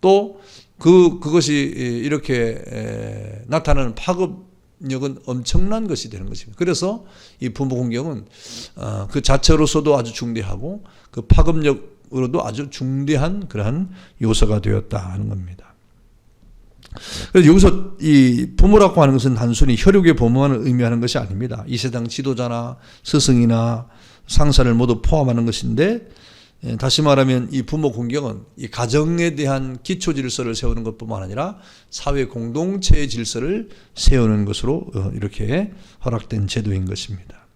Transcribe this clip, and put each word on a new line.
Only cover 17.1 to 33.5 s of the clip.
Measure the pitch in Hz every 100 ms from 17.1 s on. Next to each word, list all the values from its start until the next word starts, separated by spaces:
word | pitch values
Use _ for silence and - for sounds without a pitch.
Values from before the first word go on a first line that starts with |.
| - -
그래서 | 185 151
여기서 | 185 196 - - -
이 | 160 143 127 120 123 -
부모라고 | 180 208 196 -
하는 | 143
것은 | 135 127
단순히 | 117 120 117 - 117
혈육의 | - 196 170 143
부모만을 | 117 123 139 127 131
의미하는 | 123 120 117
것이 | 120 143
아닙니다. | 107 95 127 120 104
이 | 123
세상 | 131 120 117
지도자나 | - 135 120 123 117 120 123 - -
스승이나 | - 151 139 123 117 117 117 113 120 - - _ -
상사를 | - 147 135 123
모두 | 117 123 113
포함하는 | - 160 135 117 117
것인데, | 107 95 113 175 233 220 - _ _ _ _
에, | 120 113
다시 | 131 -
말하면 | 151 135 131 127 123
이 | 131
부모 | 113 151 151
공경은 | 113 120 135 139 98 - -
이 | 110
가정에 | - 120 139 156 170 170
대한 | 143 139 135 131 127
기초 | - 185 180
질서를 | 139 127 120 120
세우는 | 113 123 120
것뿐만 | 113 110 113 104
아니라 | 92 104 165 214 - _ _
사회 | - - 139 127
공동체의 | 120 117 127 175 196 185 151 143
질서를 | 117 113 117 135